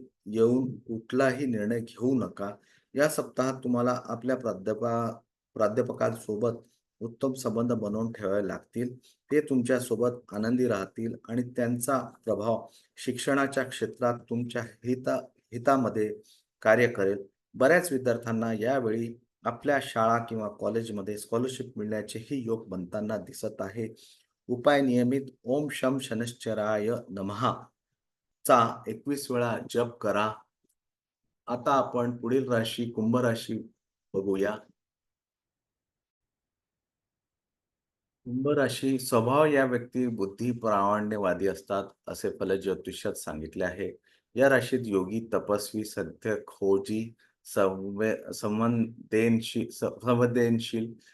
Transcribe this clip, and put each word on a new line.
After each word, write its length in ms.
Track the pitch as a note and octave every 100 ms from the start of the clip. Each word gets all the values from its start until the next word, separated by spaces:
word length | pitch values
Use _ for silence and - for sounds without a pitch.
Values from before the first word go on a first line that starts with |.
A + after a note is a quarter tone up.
| - _ G2+
येऊन 540 | A2 A2+ B2+ B2 A2+
कुठलाही 640 | - A2+ - B2+ C3+ B2 C3+
निर्णय 340 | A2 G#2 A#2
घेऊ 340 | A#2 - B2
नका. 420 | C3 F#2 - G2 - _ _ _ B2+
या 140 | D3+
सप्ताहात 440 | D#3 - - C3 C3
तुम्हाला 380 | B2+ A#2+ B2 B2 -
आपल्या 300 | A#2 B2+ C3
प्राध्यापा-, 760 | A2+ F#2+ G2+ G#2+ A#2 A#2 A#2 A2+ _ _ _
प्राध्यापकांसोबत 1080 | A2+ G#2+ A#2 A#2 A#2 A#2 A#2 - G#2 A#2 A#2 - _ _ -
उत्तम 340 | A2+ A#2 C3+
संबंध 400 | B2+ B2 A2 A#2+
बनवून 380 | A2+ G#2 G#2+ A2+
ठेवावे 360 | A2 G2 G2+ F#2
लागतील. 500 | F2 - A#2 B2 B2+ _ _ -
ते 100 | D3
तुमच्यासोबत 920 | D3+ C3 A#2+ B2+ B2 A2 A#2+ A#2 -
आनंदी 340 | G#2 A2+ B2 B2
राहतील 480 | G2+ G2 - A2+ A#2+ -
आणि 120 | A#2
त्यांचा 580 | B2 - A#2+ A#2+ C#3+ C3 A#2+ - A2
प्रभाव 420 | G2+ A2 A2 - - _ -
शिक्षणाच्या 680 | - A#2+ C#3+ C#3 C3+ C3+
क्षेत्रात 560 | B2 - C#3 - B2 A#2+
तुमच्या 420 | - A#2 A#2+ A#2+
हिता-, 640 | A2+ - A#2+ B2+ C3 C3 - _ _
हितामध्ये 640 | A#2 C3+ C3+ A2 G#2+ G#2+ G#2+ - _ _ -
कार्य 260 | A2 A2+ A#2+
करेल. 360 | G#2 G2 G2+ - _ _
बऱ्याच 380 | A#2 C3 F3 F3
विद्यार्थ्यांना 640 | C3 A#2+ A2+ A#2 A2+ A2+
यावेळी 640 | A2 A2+ C#3 A2+ A2+ A#2 A#2 _ _
आपल्या 360 | A#2 A#2 C#3+ C#3
शाळा 360 | - A2+ A2+ A#2
किंवा 320 | A#2 A2+ G#2 -
कॉलेजमध्ये 580 | G#2 A2+ A2+ G#2 G2 G#2
स्कॉलरशिप 540 | - A#2 B2+ - A#2 G#2
मिळण्याचेही 680 | G#2 G#2+ G#2 A2+ - C#3 A2+
योग 240 | A2+ G2+
बनताना 480 | F#2 F2 G#2+ G#2+ G#2
दिसत 440 | F2+ - G#2+ -
आहे. 340 | G2 A2+ A2 - - _ _ _ -
उपाय, 340 | B2 C#3 C#3+
नियमित 400 | C3+ B2 B2 C#3 C3+ -
ओम 240 | A#2 C#3+ D3
शम 260 | - C3 C3+
शनश्चराय 920 | C3 A2 A#2 A#2+ A2+ G#2+ G#2 G#2+ G#2 A#2 -
नमः 440 | F#2+ G2 G#2 B2 - - _ _ _ _ _ _ _ -
चा 380 | B2 A2+ - -
एकवीस 440 | - C#3+ C#3 -
वेळा 260 | B2 A#2+ A2 -
जप 240 | A#2 A#2 -
करा. 360 | G#2+ G2+ G#2+ - _ _ _ _ _ _ _ _ _ _ -
आता 240 | A#2+ C#3+
आपण 460 | C3+ - B2 A#2+ A#2+
पुढील 320 | A#2 C3 B2
राशी 400 | A#2 A2 - A#2
कुंभ 280 | A#2 A2 B2
राशी 540 | A#2+ A2+ - A2 - _ _ _ _
बघूया. 380 | G2 G2 F#2+ G2+ G#2+ - _ _ _ _ _ _ _ _ _ _ _ _ _ _ _ _ _ _ _ _ _ _ _ _ _ _ _ _ _ _ _ _ _ _ _ B2
कुंभ 240 | B2 C#3+
राशी, 500 | C#3+ B2+ - C3+ C3
स्वभाव 460 | - A#2+ A#2 C#3+ D#3
या 200 | C#3 C3
व्यक्ती 420 | B2 A#2+ B2+ B2
बुद्धी 440 | A2 G2 G2 A#2+
प्रामाण्यवादी 960 | A#2+ A2+ G2+ G2+ G#2+ G#2+ G#2+ F#2+ F2 F#2+
असतात, 360 | F#2 - G2+ G2 _ -
असे 220 | F2 G2 -
फलज्योतिषात 720 | F#2+ F#2+ F#2+ F2+ - F#2 G#2
सांगितले 500 | - - D#2 D#2+ F#2+
आहे. 340 | F2+ F2+ F#2 - _ _ _ A#2
या 140 | C3+
राशीत 300 | C3 A#2+ B2+ A#2
योगी, 440 | G2 F2+ A2 A#2
तपस्वी, 500 | G2 - G#2 - G#2+
सत्य, 520 | G#2 - F2 - A2+ G#2 -
खोजी, 640 | - G2 G2 G2 A2 A2+ - _ _ -
संवे-, 840 | G#2+ F#2+ F#2+ G2 G2+ A2 - -
संवेदनशील, 1400 | - A2 G#2+ A#2 A#2+ A2+ - - A2 A#2 A2+ A2+ A#2+ -
स-, 140 | -
संवेदनशील, 1080 | G#2+ - A#2+ A#2+ B2 B2 A#2 A2+ A2+ A2+ A2+ - _